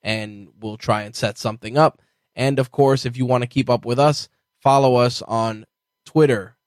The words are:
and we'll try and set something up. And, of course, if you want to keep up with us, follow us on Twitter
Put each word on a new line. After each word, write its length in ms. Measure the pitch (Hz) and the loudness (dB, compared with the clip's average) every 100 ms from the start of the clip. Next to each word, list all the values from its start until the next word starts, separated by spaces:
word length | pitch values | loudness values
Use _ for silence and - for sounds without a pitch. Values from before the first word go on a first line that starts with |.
and 460 | 104 110 107 104 95 _ | -6 -6 -8 -16 -20 _
we'll 180 | 110 107 | -14 -12
try 240 | - 107 | -4 -2
and 120 | 104 | -4
set 220 | - 110 - | -6 -6 -4
something 400 | 113 107 107 131 | -8 -8 -6 2
up. 240 | 156 - _ _ _ | 2 2 _ _ _
And, 240 | - 131 139 | -4 -2 0
of 120 | 127 | -4
course, 340 | - 139 135 | 2 2 2
if 140 | 127 120 | -2 -6
you 80 | 123 | -2
want 160 | 127 | 0
to 60 | 123 | 0
keep 200 | - 127 | -2 0
up 160 | 120 | -2
with 140 | 120 120 | -2 2
us, 320 | 147 147 - _ _ _ | 2 2 -8 _ _ _
follow 360 | 135 139 135 123 | 2 4 4 4
us 240 | 120 - | 2 0
on 460 | - 113 113 110 110 _ _ _ - | -6 -4 -4 -6 -16 _ _ _ -4
Twitter 500 | 156 151 117 95 _ | 2 4 2 -4 _